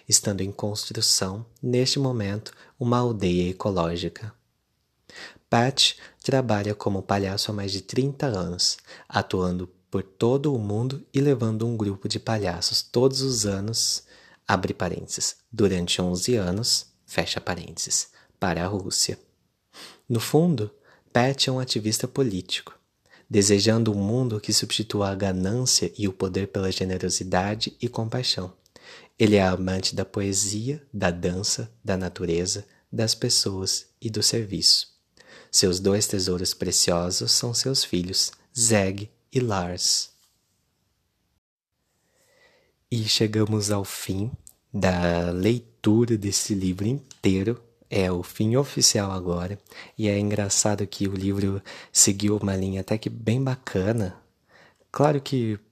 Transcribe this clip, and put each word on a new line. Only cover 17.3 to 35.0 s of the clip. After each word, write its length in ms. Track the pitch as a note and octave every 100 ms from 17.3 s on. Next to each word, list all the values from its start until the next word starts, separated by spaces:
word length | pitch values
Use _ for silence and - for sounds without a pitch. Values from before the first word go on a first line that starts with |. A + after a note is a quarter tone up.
| -
parênteses, 680 | - F2+ E2 - - - - _ _ _
para 240 | F#2+ E2+
a 20 | F2+
Rússia. 520 | G2+ F#2+ - - - _ _ _ _ _ - - - _
No 100 | A#2
fundo, 520 | - D3 F3 C3+ G#2 - _ _ _
Pat 340 | A#2+ B2+ C3+ -
é 60 |
um 80 | C3
ativista 480 | B2+ A2+ G#2+ G#2+ B2+
político, 680 | - C3 F#2 - - - - _ _ _ - _
desejando 640 | G#2+ G2 G2+ G#2 A2+ A2
um 100 | G2+
mundo 380 | G2 B2 B2+ G#2+
que 140 | -
substitua 560 | G#2 - - A2 G#2 G2
a 40 |
ganância 800 | G2 G2 F#2 F#2 A#2 B2+ - F2+ -
e 100 | G2+
o 60 |
poder 340 | F#2 F#2+ F#2 G2
pela 240 | G2+ F#2+
generosidade 1040 | F#2 F#2 F#2 F2+ - F#2 F#2 G2+ A2 - -
e 120 | A#2
compaixão. 640 | - A2 B2+ B2+ - F2 - _ - - - - _
Ele 180 | A2 G2+
é 100 | F#2
amante 480 | F#2 F#2 F#2+ -
da 120 | G2+ F#2+
poesia, 760 | G#2+ G2 G2 G2+ G#2 A#2+ D3+ -
da 200 | G#2 F#2+
dança, 600 | F2 F2+ F#2 G2+ - A2+ -
da 140 | - F#2
natureza, 640 | F2+ - F2 E2+ F2 G2+ - _ _
das 240 | A#2 A2
pessoas 720 | - B2 - G#2+ F#2+ F#2+ - - _
e 80 | A#2
do 140 | G#2+
serviço. 680 | G2+ A#2 G#2 F2+ - - - _